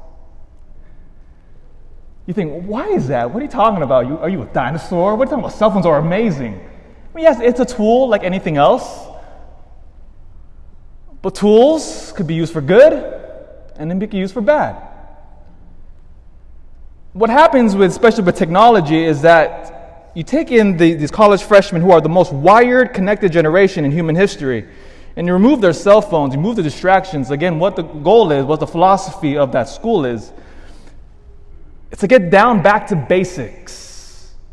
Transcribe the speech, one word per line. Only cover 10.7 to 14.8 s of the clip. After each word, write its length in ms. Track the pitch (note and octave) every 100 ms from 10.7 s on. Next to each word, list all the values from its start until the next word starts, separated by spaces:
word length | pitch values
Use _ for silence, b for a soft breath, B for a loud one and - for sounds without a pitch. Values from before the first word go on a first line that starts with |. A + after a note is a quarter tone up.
| - - - - -
But 140 | F#3+
tools 800 | - G#3 G#3+ C#4 D#4+ - - -
could 140 | - D#3
be 80 |
used 180 | E3 D#3+
for 80 | D#3+
good, 320 | C#3 G#3+ D#4 D4 - - - - - - - -
and 140 | D#3+
then 80 | F#3
be 80 | G#3+ G3
used 160 | F#3+
for 80 | B3
bad. 360 | G#3+ D4 B2 F#2